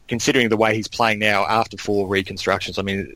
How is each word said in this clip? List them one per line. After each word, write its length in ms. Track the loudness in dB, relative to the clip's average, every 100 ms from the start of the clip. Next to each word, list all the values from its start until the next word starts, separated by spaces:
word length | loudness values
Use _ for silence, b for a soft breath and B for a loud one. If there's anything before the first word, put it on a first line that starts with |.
| -8
considering 400 | -2 2 2 4
the 80 | 4
way 180 | 2 2
he's 120 | -4
playing 300 | 0 0 2
now 260 | 2 2 2
after 320 | 0 0 -4
four 300 | -2 -2 0
reconstructions, 720 | -2 -2 -4 -2 -2 -2 -6
I 40 |
mean, 320 | -4 -4 -6